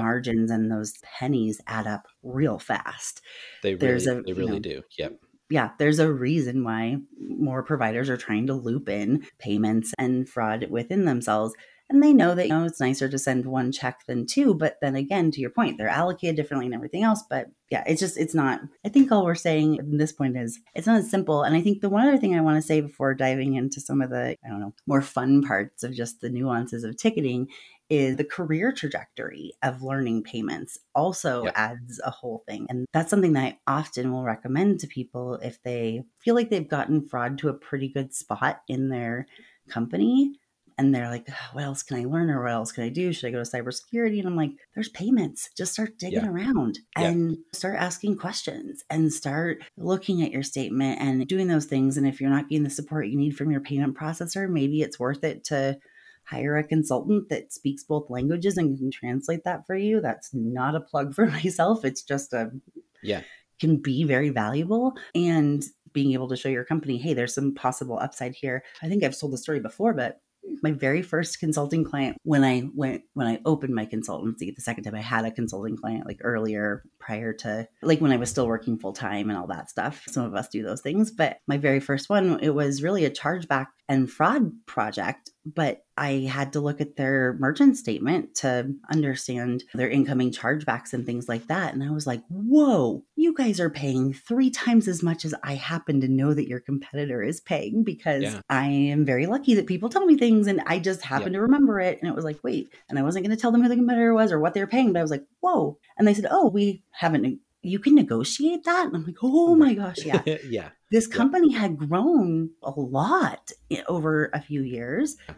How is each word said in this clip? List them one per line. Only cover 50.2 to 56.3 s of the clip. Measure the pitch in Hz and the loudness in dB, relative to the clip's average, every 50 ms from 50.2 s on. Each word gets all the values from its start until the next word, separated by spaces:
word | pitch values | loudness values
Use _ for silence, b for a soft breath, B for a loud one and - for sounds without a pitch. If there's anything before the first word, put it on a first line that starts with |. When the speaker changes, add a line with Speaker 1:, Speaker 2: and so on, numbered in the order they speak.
| 156 | 0
Speaker 1:
at | - | -2
your | - 135 139 | -2 -4 -6
statement | - - 139 123 85 110 135 135 135 - - | -6 -6 -6 -4 -4 -2 -2 0 0 -2 -2
and | 139 135 131 131 127 | -2 0 0 0 0
doing | - 185 190 190 | -2 -2 0 2
those | 180 165 151 143 | 2 2 0 0
things. | - 139 131 135 135 131 | 0 0 2 2 2 2
And | 147 139 | 2 0
if | 135 135 - | 0 0 0
you're | 135 135 | 0 2
not | 139 147 143 | 2 2 0
getting | 143 151 151 147 | 0 0 0 0
the | 139 | -2
support | - - 151 - 156 156 117 | -4 -6 -8 -6 -4 -4 -2
you | 104 135 | -2 0
need | 143 143 147 139 | 0 0 0 -2
from | - 147 156 | -2 -2 0
your | 147 139 | 0 -2
payment | 139 - 143 139 143 135 - | -2 -2 -2 -2 0 -2 -2
processor, | - 156 156 165 - 175 170 - 196 196 185 | -4 -6 -8 -6 -6 -8 -6 -6 -4 -2 -2
maybe | 175 151 135 139 151 156 | 0 0 0 0 0 0
it's | 151 - - - | -2 -2 -2 -4
worth | 123 127 139 139 - | -4 -4 -2 -2 -4
it | 156 127 - - | -4 -4 -6 -6
to | - 151 135 135 135 139 139 b b b b b b b b _ | -4 -2 0 0 -2 -2 -4 b b b b b b b b _
hire | - | -12